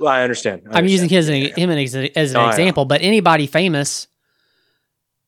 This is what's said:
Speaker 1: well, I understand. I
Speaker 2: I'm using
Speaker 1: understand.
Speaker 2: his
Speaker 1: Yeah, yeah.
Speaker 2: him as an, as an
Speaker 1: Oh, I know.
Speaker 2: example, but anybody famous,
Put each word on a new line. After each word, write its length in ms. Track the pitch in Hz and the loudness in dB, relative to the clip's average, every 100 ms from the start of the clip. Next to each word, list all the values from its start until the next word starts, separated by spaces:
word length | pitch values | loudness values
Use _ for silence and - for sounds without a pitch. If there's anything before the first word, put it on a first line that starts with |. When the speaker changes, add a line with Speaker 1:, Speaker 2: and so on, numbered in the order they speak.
Speaker 1:
well, 100 | 151 | -2
I 120 | 131 | 0
understand. 400 | 123 117 113 95 - | 0 -2 -6 -6 -4
I 60 | 170 | 0
Speaker 2:
I'm 80 | 180 | 2
using 180 | 190 | 2
Speaker 1:
understand. 380 | 180 185 156 143 | 2 2 2 0
Speaker 2:
his 80 | 139 | -2
Speaker 1:
Yeah, 40 | - | -2
yeah. 80 | |
Speaker 2:
him 60 | 180 | -2
as 240 | 156 135 | 0 -2
an, 140 | 131 139 - | -4 -4 -2
as 140 | 151 | 0
an 60 | 127 | 2
Speaker 1:
Oh, 20 | |
I 40 | |
know. 60 | 117 | 0
Speaker 2:
example, 340 | 110 185 156 135 | 2 0 0 0
but 160 | 143 | 0
anybody 440 | 180 220 175 160 139 | 2 2 4 2 2
famous, 600 | 156 185 151 143 - - _ _ _ _ _ _ _ _ _ _ _ | 0 0 -2 -4 -8 -12 _ _ _ _ _ _ _ _ _ _ _